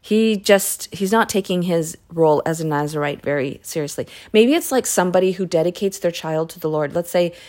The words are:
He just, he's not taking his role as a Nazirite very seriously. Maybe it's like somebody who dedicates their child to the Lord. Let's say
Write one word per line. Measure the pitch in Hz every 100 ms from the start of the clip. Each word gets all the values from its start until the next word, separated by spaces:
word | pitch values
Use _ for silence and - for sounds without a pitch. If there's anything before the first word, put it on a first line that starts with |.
He | - 214 226 208
just, | 202 196 - - -
he's | 170 196
not | 226 -
taking | 202 196 180
his | 175 165 160 - _
role | 165 156 147
as | - 160
a |
Nazirite | 160 147 147 156 147 143
very | - 143 135 135
seriously. | - 165 143 - 120 - -
Maybe | 214 233
it's | 330 311
like | 262
somebody | 247 - 180 185 190
who | 185 175
dedicates | 165 170 175 196 -
their | 175
child | 170 160 156 165
to | -
the | 160
Lord. | 156 147
Let's | 170 175
say | 180 175 170